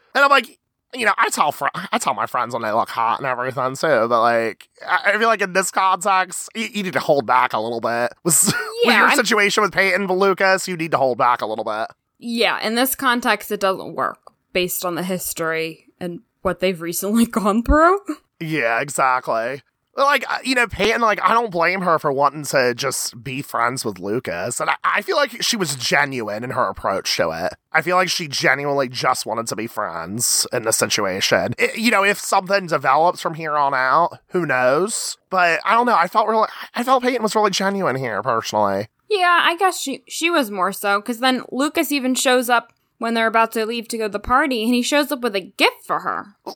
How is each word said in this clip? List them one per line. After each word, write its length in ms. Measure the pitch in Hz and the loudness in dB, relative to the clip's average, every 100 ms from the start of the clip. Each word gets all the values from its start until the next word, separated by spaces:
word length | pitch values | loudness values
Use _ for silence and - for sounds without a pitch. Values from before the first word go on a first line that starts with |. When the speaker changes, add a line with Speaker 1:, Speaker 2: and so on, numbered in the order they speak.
| _ 254 | _ 2
Speaker 1:
And 80 | |
I'm 60 | 285 | 4
like, 280 | 277 - - _ _ _ | 4 2 -8 _ _ _
you 140 | 254 214 | -2 0
know, 80 | 196 | 2
I 140 | 233 | 0
tell 220 | 247 160 | 2 0
fr-, 160 | - 139 | 0 -4
I 240 | 165 190 - | -6 -4 -2
tell 140 | - | -2
my 120 | 110 113 | -2 -2
friends 260 | 127 120 | -2 -2
when 100 | 120 | -2
they 80 | 113 | 0
look 180 | 110 101 | 0 0
hot 280 | - 113 110 | 0 0 0
and 60 | 135 | -2
everything 480 | 123 127 127 127 131 | -4 -4 -2 -2 0
too, 320 | 165 127 117 | 2 4 4
but, 120 | 120 | 4
like, 480 | 117 117 113 - - _ - | 4 4 0 -4 -14 _ -2
I, 260 | 180 196 | 0 2
I 40 | 208 | 2
feel 100 | 226 | 2
like 120 | 214 | 2
in 120 | 196 | 0
this 180 | 180 190 | 0 0
context, 800 | - 190 190 208 185 185 - - 220 | 0 0 2 2 0 0 -6 -12 -8
you, 100 | 220 | -8
you 100 | 208 | -6
need 100 | 185 | -4
to 60 | 143 | -2
hold 260 | - 143 110 | 2 2 4
back 260 | 123 123 | 4 2
a 80 | 117 | 0
little 200 | 110 117 | -4 -4
bit. 320 | 113 120 120 - | -2 0 -2 -4
<laughs> 40 | |
With, 280 | 170 160 208 - - 453 | 0 2 2 0 -4 0
Speaker 2:
Yeah, 40 | 480 | 2
Speaker 1:
with 60 | 220 | 4
your 100 | - | 4
Speaker 2:
I'm 60 | 190 | 4
Speaker 1:
situation 460 | 226 220 202 202 | 2 2 2 2
with 100 | 202 | 2
Peyton 300 | 180 196 180 | 2 2 2
and 80 | 196 | 0
Lucas, 560 | 185 196 185 196 190 - | 2 2 4 2 2 0
you 100 | 175 | -6
need 140 | 165 | -2
to 60 | 139 | 2
hold 180 | 131 120 | 2 2
back 240 | 123 120 | 2 2
a 40 | 107 | -2
little 180 | 110 | -4
bit. 220 | 110 107 113 _ _ _ | -4 -4 -6 _ _ _
Speaker 2:
Yeah, 400 | 240 233 196 139 | -6 0 0 0
in 140 | 214 | -2
this 220 | 226 262 - | 0 -2 -2
context, 560 | 269 240 247 208 - | -2 0 0 -2 -4
it 80 | 208 | -2
doesn't 340 | 196 185 - | -2 -2 -6
work 240 | 160 123 - _ _ _ | -6 -6 -6 _ _ _
based 320 | 185 180 - | -4 -2 -4
on 120 | 180 165 | -4 -4
the 60 | |
history 840 | 180 185 - - 165 160 165 160 _ - | -4 -6 -6 -6 -4 -4 -6 -10 _ -12
and 220 | 180 170 - _ | -10 -10 -16 _
what 160 | 190 180 | -6 -2
they've 200 | 185 175 | -2 -2
recently 440 | 170 170 190 226 233 | -6 -4 0 2 2
<laughs> 120 | 226 | 2
gone 220 | 202 208 | 0 2
through. 380 | 233 294 330 392 - 302 _ - | 4 4 4 2 -2 -12 _ -12
Speaker 1:
Yeah, 400 | 160 156 117 117 | -4 0 0 0
exactly. 800 | 143 - 135 127 139 113 117 135 - _ _ | -2 0 2 2 0 -2 -2 -6 -12 _ _
Like, 300 | - 277 277 240 | 0 2 2 0
uh, 80 | - | -4
you 120 | 240 | -2
know, 120 | 254 233 | 0 0
Peyton, 340 | - 202 226 | 0 0 2
like, 200 | 226 190 | 0 2
I 100 | 185 | 2
don't 160 | 226 240 | 2 0
blame 320 | 175 165 190 | 0 0 2
her 160 | 180 156 | 2 2
for 120 | 151 | 2
wanting 320 | 135 143 151 | 2 0 0
to 300 | 139 147 123 | -2 2 2
just 480 | 120 135 - - 123 | 0 -4 -4 -6 -8
be 180 | 117 131 | -8 -8
friends 420 | 139 117 120 131 | -6 -2 -2 -2
with 140 | 113 90 | -6 -6
Lucas. 600 | 92 113 - 85 104 120 | -4 -4 -4 -6 -6 -4
And 120 | 156 | -2
I, 60 | - | -2
I 180 | 180 175 | -2 -2
feel 140 | - 339 | -2 -2
like 260 | 285 - | -2 -2
she 140 | 185 226 | -4 -2
was 200 | 170 135 | -2 -4
genuine 680 | 120 160 143 131 104 104 | -2 0 0 -2 -6 -6
in 60 | 123 | -6
her 140 | 123 | -2
approach 500 | 101 98 110 98 - - | -2 -2 -2 -2 -2 -2
to 120 | 85 | -2
it. 220 | 80 87 - _ | -2 -6 -6 _
I 100 | 160 | -2
feel 140 | 160 180 | 0 0
like 120 | 185 | 0
she 180 | - 160 | -2 -6
genuinely 640 | 127 160 135 143 139 131 | -2 0 0 0 -2 -2
just 380 | 127 139 127 110 | -2 -2 -2 -4
wanted 200 | 113 117 | -6 -4
to 80 | 123 | -6
be 100 | 113 | -6
friends 800 | - 101 82 82 107 123 - - | -6 -6 -6 -8 -4 0 0 -2
in 100 | 123 | -2
the 100 | 110 | 0
situation. 800 | - 117 - 101 92 - 104 95 127 | 0 0 0 0 -2 2 2 2 0
I, 140 | 233 214 | -2 0
you 140 | 226 | 2
know, 140 | 208 | 4
if 140 | 196 202 | 2 0
something 480 | - 196 180 196 180 | 0 0 2 0 0
develops 520 | 156 135 139 170 175 | 0 2 4 2 0
from 140 | 180 | -4
here 200 | 160 160 151 | -6 -4 0
on 180 | 143 | 2
out, 440 | 135 131 147 170 - _ | 2 2 4 2 -2 _
who 180 | 185 160 | -4 0
knows? 720 | 127 127 147 196 - - - _ | 2 2 2 0 -4 -8 -10 _
But 320 | 185 175 160 | 0 2 2
I 80 | - | 2
don't 100 | 226 247 | 2 4
know. 100 | 196 | 2
I 120 | 175 | 2
felt 180 | - 220 | 2 2
really, 200 | 220 214 - - | 2 0 -4 -10
I 100 | - | -6
felt 180 | 240 262 | 0 2
Peyton 200 | 247 254 | 2 0
was 120 | 214 220 | 0 2
really 140 | 208 | 2
genuine 460 | 185 190 196 170 127 | 0 -2 0 -2 -2
here, 260 | 131 101 | -2 -2
personally. 640 | 123 113 - 107 101 98 110 _ - | 0 -2 0 0 2 0 -4 _ -4
Speaker 2:
Yeah, 300 | 415 359 349 | 0 2 4
I 140 | 320 339 | 2 2
guess 220 | 381 349 | 0 0
she, 260 | - 254 - | -6 -10 -10
she 220 | - 330 | -4 0
was 200 | 339 220 | 2 0
more 220 | 202 185 | 0 -2
so, 300 | 190 202 202 | -2 0 0
'cause 160 | 208 226 | -2 -2
then 220 | 262 254 - | 0 0 -2
Lucas 400 | 240 294 330 277 | -2 0 0 -2
even 220 | 285 254 | 0 0
shows 340 | 254 269 254 233 | 0 2 2 4
up 240 | 240 233 _ _ - | 0 -2 _ _ -8
when 160 | 226 | -4
they're 140 | 233 226 | 0 2
about 260 | 226 226 | 4 2
to 140 | 226 220 | 0 -4
leave 220 | 233 214 | -4 -6
to 100 | 226 | -4
go 60 | |
to 40 | 220 | -4
the 100 | 202 | -4
party, 460 | 220 254 302 247 | 0 2 2 0
and 80 | 220 | 2
he 80 | 247 | 2
shows 320 | 240 294 294 | 2 2 0
up 80 | 277 | -2
with 160 | 240 196 | -2 -4
a 40 | |
gift 440 | 175 - 359 - - | -6 0 0 0 -4
for 140 | 156 | -4
her. 280 | 180 90 - _ - | -2 -6 -8 _ -16